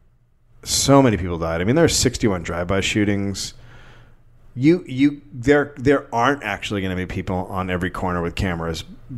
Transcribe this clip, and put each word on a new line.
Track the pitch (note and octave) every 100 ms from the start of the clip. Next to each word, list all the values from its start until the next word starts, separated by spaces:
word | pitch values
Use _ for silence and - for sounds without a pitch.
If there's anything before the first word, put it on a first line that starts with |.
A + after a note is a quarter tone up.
| _ _ _ _ _ -
so | - - - C#3
many | C3 G2
people | F2+ E2+
died. | E2 E2
I |
mean, | G2 D3+
there |
were | D3+
sixty-one | - C3 - A2 F#2
drive-by | E2 E2+ F2 G2
shootings. | F#2+ G#2+ G#2 G2+ G2 G2 - - - - - - - - - - -
You, | A#2+ C#3+ F3+ -
you, | C3 C#3+ C#3+ -
there, | B2+ A#2 D3 D#3 -
there | C3 C#3+ -
aren't | A#2 B2 C#3
actually | G#2+ F#2+ - G#2
gonna | F#2 F#2
be | F2
people | G2 F2+ F#2 F#2
on | G2 F#2
every | F2+ F2+
corner | - F#2 F2+
with | E2+
cameras | - G2 E2+ E2 D#2+ - - -